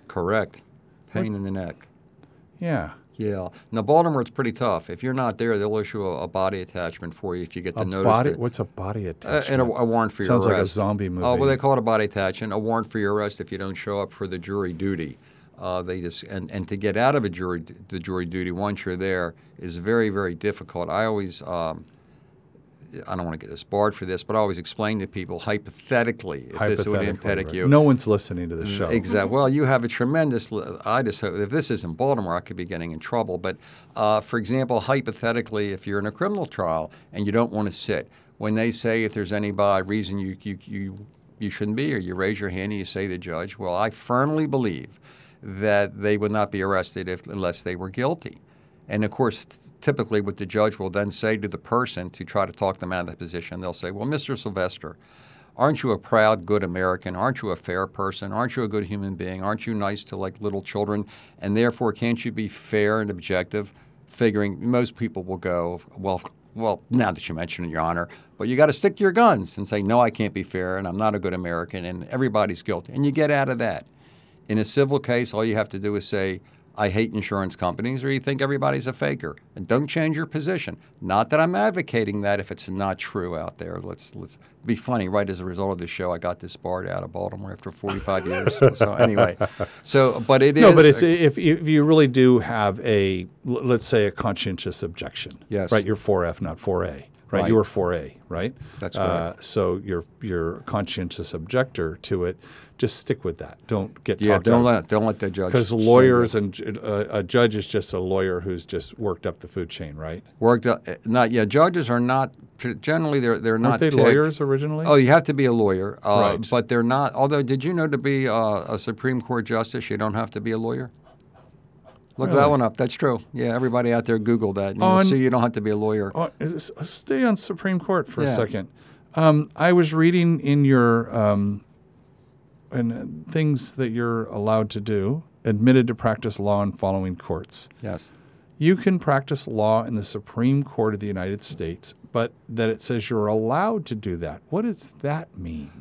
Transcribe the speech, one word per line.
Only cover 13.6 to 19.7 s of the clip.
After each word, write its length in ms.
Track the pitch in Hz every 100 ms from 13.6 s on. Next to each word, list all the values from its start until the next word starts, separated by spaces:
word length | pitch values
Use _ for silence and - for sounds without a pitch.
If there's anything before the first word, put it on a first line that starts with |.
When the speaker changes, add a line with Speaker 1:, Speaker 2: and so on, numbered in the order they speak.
| 98
Speaker 1:
show 260 | 90 104 101
up 100 | 95
for 160 | - 98
the 120 | 90
jury 340 | 87 101 92
duty. 460 | 82 98 87 73 - _ - - -
Uh, 240 | 92 90
they 180 | 90 92
just, 220 | 87 -
and, 280 | - 98 90
and 160 | 101 -
to 80 | 101
get 180 | 101 101
out 180 | 127
of 100 | 147
a 40 | 104
jury, 340 | 85 90 87 80 - 95
the 100 | 92
jury 260 | 90 92
duty 260 | 85 92 90
once 340 | 87 101 98 95
you're 100 | 90
there 380 | 95 90 85 - _ -
is 180 | 87